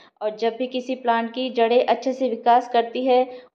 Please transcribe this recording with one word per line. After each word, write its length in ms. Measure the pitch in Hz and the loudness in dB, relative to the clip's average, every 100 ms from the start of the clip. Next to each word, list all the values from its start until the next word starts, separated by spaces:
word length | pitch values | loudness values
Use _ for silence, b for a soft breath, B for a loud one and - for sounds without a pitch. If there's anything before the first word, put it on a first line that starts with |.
| B - | B -8
और 140 | 214 214 | -8 -2
जब 200 | 226 233 | -4 -2
भी 120 | 254 | -6
किसी 280 | 254 247 254 | -6 -6 -6
प्लांट 380 | 240 233 233 | 0 0 -2
की 160 | 247 254 | -6 -4
जड़ें 360 | 226 226 240 - | 0 4 4 2
अच्छे 280 | 233 269 | 0 -2
से 160 | 254 254 | -2 -2
विकास 400 | 226 240 233 240 | 0 4 4 4
करती 360 | 233 233 240 262 | -2 -2 -2 2
है, 340 | 247 254 - - | 2 2 -6 -20